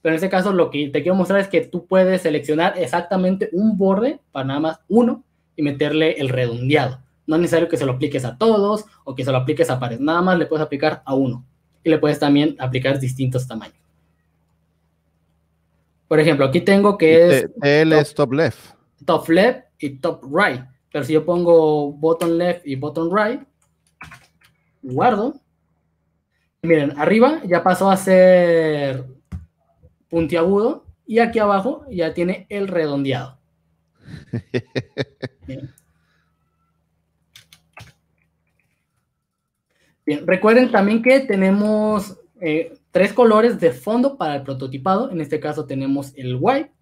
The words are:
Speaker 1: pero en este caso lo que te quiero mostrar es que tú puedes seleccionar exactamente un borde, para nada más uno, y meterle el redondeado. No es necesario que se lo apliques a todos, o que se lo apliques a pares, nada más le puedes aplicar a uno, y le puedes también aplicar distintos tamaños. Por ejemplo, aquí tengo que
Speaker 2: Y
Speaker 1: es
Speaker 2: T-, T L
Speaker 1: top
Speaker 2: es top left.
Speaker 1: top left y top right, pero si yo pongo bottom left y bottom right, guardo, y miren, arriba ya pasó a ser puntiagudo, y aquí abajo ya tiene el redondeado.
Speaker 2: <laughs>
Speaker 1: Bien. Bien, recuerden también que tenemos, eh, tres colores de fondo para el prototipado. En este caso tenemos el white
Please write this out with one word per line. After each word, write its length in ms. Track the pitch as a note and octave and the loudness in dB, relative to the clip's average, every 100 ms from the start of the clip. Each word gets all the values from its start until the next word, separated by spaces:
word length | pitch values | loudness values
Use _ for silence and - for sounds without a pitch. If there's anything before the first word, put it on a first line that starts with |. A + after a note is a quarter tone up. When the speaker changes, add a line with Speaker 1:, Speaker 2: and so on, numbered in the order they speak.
Speaker 1:
pero 120 | E3 | -2
en 20 | D#3+ | -2
este 120 | F#3+ | 0
caso 220 | F#3+ G3 | 0 0
lo 180 | F#3 D#3+ | 0 0
que 200 | D3 D3 | -2 -4
te 120 | D3+ | -2
quiero 120 | D#3 F#3 | 0 0
mostrar 240 | F3 G3 | 0 0
es 80 | G3 | 0
que 140 | E3+ | -2
tú 240 | E3 F3 - | -2 -10 0
puedes 360 | F#3 F#3 F#3 | 2 2 0
seleccionar 560 | F3 D3 B2 D3+ F3 F#3 | 0 -2 -2 0 0 -2
exactamente 720 | D3+ F3 F3 F#3+ F#3 F#3+ - | -4 -4 -2 -2 0 -2 -4
un 240 | F3 G#3+ F#3+ | -2 -2 0
borde, 420 | F#3+ G3 B3 - _ | 0 2 -2 -4 _
para 120 | C#3 C3+ | -8 -6
nada 140 | C#3+ | -4
más 200 | D#3+ D#3+ _ | -4 -6 _
uno, 340 | G#3 A#3+ C#4 _ _ _ - | 2 2 -2 _ _ _ -6
y 60 | |
meterle 520 | D3 C3 D3+ D#3 D#3+ | -6 -2 -2 2 0
el 140 | - C3+ | 0 -4
redondeado. 760 | B2+ A#2+ A#2 B2+ D3 B2+ - _ _ - | -2 -4 -4 0 0 0 -8 _ _ -4
No 80 | D#3+ | -2
es 60 | |
necesario 280 | E3+ E3 E3+ | 2 0 0
que 80 | - | -2
se 80 | C#3 | -4
lo 80 | |
apliques 320 | B2+ D3 C3+ B2 | -4 -4 -4 -8
a 120 | - | -2
todos, 460 | A3+ G#3+ G3+ G#3 - _ - | 2 2 0 -2 -8 _ -14
o 100 | B2+ | -8
que 80 | |
se 80 | B2+ | -2
lo 60 | B2+ | -2
apliques 320 | B2+ D3+ - | -2 0 0
a 100 | B2+ | 0
pares, 220 | B2 A#2 | -4 -4
nada 200 | C#3+ E3+ | -2 0
más 160 | F3+ F3 | 0 0
le 100 | D3+ | 0
puedes 180 | D#3+ D#3 | -2 -4
aplicar 360 | C#3+ D#3 - - | -2 -2 -4 -4
a 80 | |
uno, 320 | C3+ C3 A2+ - _ _ _ | -2 -2 -6 -14 _ _ _
y 80 | E3 | -2
le 60 | D3+ | 0
puedes 220 | D3+ D3 | 0 0
también 380 | D3 C#3+ D3+ - | 2 2 2 -2
aplicar 400 | C3 B2+ C3+ C3+ | -6 -2 -2 -2
distintos 480 | B2+ - B2+ B2+ - | -4 -4 -4 -4 -8
tamaños. 300 | A2 G2 _ _ _ _ _ _ _ _ _ _ _ _ _ _ _ _ _ _ _ _ _ _ _ _ | -12 -16 _ _ _ _ _ _ _ _ _ _ _ _ _ _ _ _ _ _ _ _ _ _ _ _
Por 100 | D#3 | 2
ejemplo, 240 | D#3 C#3 | 4 2
aquí 160 | C3+ F3 | 2 0
tengo 360 | F#3 G3 G3+ G3 | 2 4 4 4
que 140 | D#3+ | 6
Speaker 2:
Y 200 | D#3+ E3+ | 8 6
Speaker 1:
es 100 | C#3 | 4
Speaker 2:
T-, 180 | - - | 0 -2
T 200 | C#3+ D3 | 2 4
L 140 | D#3+ D#3 | 4 4
Speaker 1:
top 60 | |
Speaker 2:
es 120 | D3 - | 2 -2
top 180 | C#3 | -2
left. 260 | C#3 D3+ - - _ _ _ - | 0 -2 -4 -20 _ _ _ -2
Speaker 1:
top 240 | D#3+ - | -2 2
left 360 | E3 A3+ B3+ _ _ | 2 2 0 _ _
y 120 | D3 | -12
top 320 | B2+ - - C3+ | -6 -8 -8 -6
right, 320 | D#3 G3+ B2+ - _ _ | -2 -2 -2 -14 _ _
pero 140 | D3 C3 | -8 -2
si 80 | |
yo 100 | D#3 | -2
pongo 680 | D3+ F3 E3+ E3+ D#3 D3+ C#3+ | 0 0 4 4 4 0 -2
bottom 380 | C#3+ D#3+ E3 E3+ | -4 -2 0 0
left 340 | E3 F3 F3 D3 | 0 -2 -4 -8
y 100 | C3 | -8
bottom 400 | D3 D3+ E3 G3 | -8 -6 -4 -2
right, 260 | G#3+ C#4+ - _ _ _ _ _ - - _ _ _ _ _ _ | -2 -6 -14 _ _ _ _ _ -20 -20 _ _ _ _ _ _
guardo, 580 | C4+ B2+ G#3+ G3+ A#3+ - _ _ _ _ _ _ _ _ _ _ _ _ | -8 0 0 0 -4 -8 _ _ _ _ _ _ _ _ _ _ _ _
y 60 | E3 | 0
miren, 320 | D#3 C#3 C#3+ | 2 2 -2
arriba 420 | D#3+ A3 B3+ D#4+ F#3+ | 0 4 4 2 -2
ya 180 | E3+ | 0
pasó 280 | F#3 F3+ G3 | 2 2 2
a 40 | F#3+ | 2
ser 1080 | F#3+ F#3 F#3 F3+ F3 E3 D#3+ D3+ C#3 C3 B2+ - _ - - _ _ _ _ _ _ | 4 6 8 6 6 2 0 -2 -4 -6 -10 -20 _ -16 -16 _ _ _ _ _ _
puntiagudo, 760 | E3 D#3+ E3+ E3+ G3+ A#3 E4 - _ - | -4 -2 0 0 0 -2 -4 -14 _ -2
y 140 | A3 | 0
aquí 180 | A#3 A#3 | 2 0
abajo 480 | G#3 G3 G#3+ D4+ C#4 | 0 0 -2 -8 -10
ya 220 | F#3+ D#3+ | -6 -4
tiene 340 | E3 F3 G3+ - | -2 -4 -4 -8
el 180 | G3+ G3 | -8 -4
redondeado. 720 | F3+ D3+ C#3 C3+ B2 - _ _ _ _ _ _ _ - - - | -2 -2 -2 -4 -4 -8 _ _ _ _ _ _ _ -20 -20 -10
Speaker 2:
<laughs> 1160 | A#2 _ B2 _ B2+ - - - _ - _ - | -12 _ -8 _ -10 -10 -10 -10 _ -16 _ -16
Speaker 1:
Bien. 240 | C3 C3+ _ _ _ _ _ _ _ _ _ _ _ _ _ _ _ _ - _ _ _ - - _ _ _ _ _ _ _ _ _ _ _ _ _ _ _ _ _ _ _ _ _ - | -16 -16 _ _ _ _ _ _ _ _ _ _ _ _ _ _ _ _ -20 _ _ _ -20 -20 _ _ _ _ _ _ _ _ _ _ _ _ _ _ _ _ _ _ _ _ _ -6
Bien, 200 | D3 - | -4 -2
recuerden 440 | F#3 G#3+ A#3 B3 | 2 4 4 4
también 320 | A3+ G3+ A3+ | 2 2 2
que 160 | A#3+ C4+ | 4 2
tenemos, 1000 | C4+ G3 F#3+ G3+ G#3 G#3+ G#3+ G#3 G3 - _ _ | 2 0 2 2 0 0 0 -2 -6 -16 _ _
eh, 360 | E3+ D#3 E3 - _ | -4 -4 -6 -14 _
tres 220 | F3+ G3+ | 0 0
colores 460 | A#3+ A#3 G#3+ A#3+ G3+ | 4 4 6 2 2
de 120 | E3 | 0
fondo 460 | - - A#3+ C4+ C#4 | 0 -4 0 -2 -2
para 180 | D#3+ C#3 | -6 -6
el 60 | |
prototipado. 680 | C3+ C3 C3+ C3 D#3+ G3 B3 | -8 -10 -10 -6 -2 -2 -2
En 100 | F3 | -6
este 180 | D3 D#3 | -6 -6
caso 260 | D3+ D3+ C#3+ | -6 -8 -8
tenemos 460 | C3+ C3+ C#3 C3+ - | -6 -2 -4 -6 -12
el 220 | B2+ B2+ | -8 -2
white 320 | F#3 C4+ D4+ _ | 0 -2 -4 _